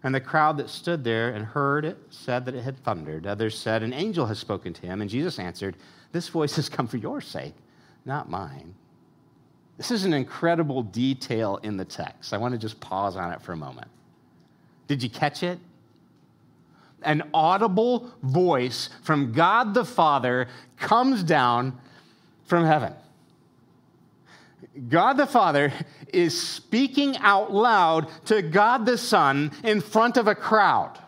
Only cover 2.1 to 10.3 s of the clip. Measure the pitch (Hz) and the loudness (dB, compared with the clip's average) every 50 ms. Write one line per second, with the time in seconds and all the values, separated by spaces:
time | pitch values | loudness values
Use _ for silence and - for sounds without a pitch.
2.1 | - - - - 123 123 127 127 131 127 117 131 135 131 - - 107 87 78 73 | -20 -16 -6 -4 -4 -4 -4 -6 -10 -8 -8 -10 -10 -6 -6 -6 -4 -4 -6 -10
3.1 | 78 80 80 98 101 101 113 110 107 - - 117 110 110 110 113 127 135 180 220 | -10 -10 -8 -8 -4 -2 -4 -4 -4 -6 -4 -2 -2 -2 -2 -4 -6 -4 -6 -4
4.1 | 208 170 135 113 110 104 - - 107 92 - 92 85 - - 87 92 101 104 101 | -2 -2 -2 -2 -2 -6 -6 -6 -8 -6 -6 -10 -14 -12 -10 -10 -8 -6 -6 -6
5.1 | 101 127 156 180 - - 92 90 87 - 101 98 92 - - - - - _ _ | -4 -4 -4 -4 -6 -8 -10 -10 -10 -8 -8 -8 -8 -10 -18 -20 -20 -20 _ _
6.1 | - 170 175 - - 170 151 143 - - 143 - - - 135 113 - 123 - 165 | -8 -8 -8 -4 -4 -2 -2 -2 -2 -4 -4 -4 -4 -6 -6 -6 -6 -8 -8 -8
7.1 | 262 294 - - - - 65 - - _ _ _ _ _ _ _ _ _ _ 127 | -10 -10 -12 -12 -12 -12 -12 -12 -16 _ _ _ _ _ _ _ _ _ _ -8
8.1 | 135 147 - - - 95 98 - - 139 - 80 95 _ _ _ _ _ _ _ | -8 -8 -8 -8 -8 -8 -8 -10 -12 -16 -18 -20 -20 _ _ _ _ _ _ _
9.1 | _ _ _ _ _ _ _ _ _ _ _ _ _ - - - 247 214 185 196 | _ _ _ _ _ _ _ _ _ _ _ _ _ -12 -6 -4 -2 0 0 2
10.1 | 160 143 123 - | 0 0 0 -4